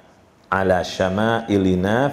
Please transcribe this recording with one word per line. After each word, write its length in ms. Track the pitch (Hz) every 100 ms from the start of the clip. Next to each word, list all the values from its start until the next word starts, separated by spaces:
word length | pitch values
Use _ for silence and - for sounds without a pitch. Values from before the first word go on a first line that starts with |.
| - _ _ _ -
ala 320 | 95 95 90
syama'ilina 1300 | 82 - 95 95 110 113 113 101 95 92 95 113 143